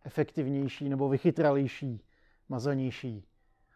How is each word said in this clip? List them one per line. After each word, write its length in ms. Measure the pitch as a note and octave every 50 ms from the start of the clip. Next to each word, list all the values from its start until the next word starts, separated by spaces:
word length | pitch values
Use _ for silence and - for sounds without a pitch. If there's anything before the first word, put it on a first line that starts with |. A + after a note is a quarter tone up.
| -
efektivnější 840 | C#3 - - D3 - - E3+ C3+ C3 C#3+ C#3 C#3 B2+ - - D3 C#3
nebo 200 | C#3 C3 C#3 C3+
vychytralejší, 960 | C#3 C3 - F3 - - D3+ D3 C#3 C#3 C#3 B2 - - C#3+ C3 A#2 G#2 - _ _ _ _ _ _ _ _ -
mazanější. 760 | C#3 A#2+ A#2 C#3+ C#3 C3+ C3 B2+ A#2 - - B2+ A2 G2+ G2 _ _ _ _ _ _ _ _ _ _